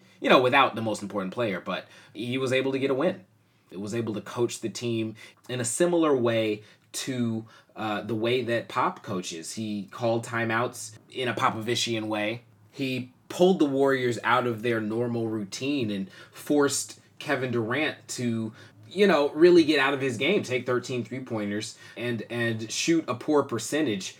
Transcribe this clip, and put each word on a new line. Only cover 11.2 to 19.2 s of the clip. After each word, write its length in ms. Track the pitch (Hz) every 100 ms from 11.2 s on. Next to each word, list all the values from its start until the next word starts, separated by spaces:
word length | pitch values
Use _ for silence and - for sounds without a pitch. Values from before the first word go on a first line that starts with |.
| 131
a 40 |
Popovichian 760 | 101 123 104 110 120 120 113 107
way. 340 | 107 107 120 - _ _
He 440 | - 131 127 123 _ _
pulled 300 | - 180 185
the 60 | 147
Warriors 540 | 135 139 135 123 117 113
out 200 | 123 120
of 160 | 110
their 200 | 120 113
normal 480 | 107 113 120 117 113
routine 600 | 110 98 - 131 147 110
and 200 | 101 98 - -
forced 680 | - - 147 139 - - - _ _
Kevin 340 | 147 131 127
Durant 440 | 120 110 131 151 - -
to, 420 | - 120 113 110 - - - -
you 180 | 180 202
know, 220 | 156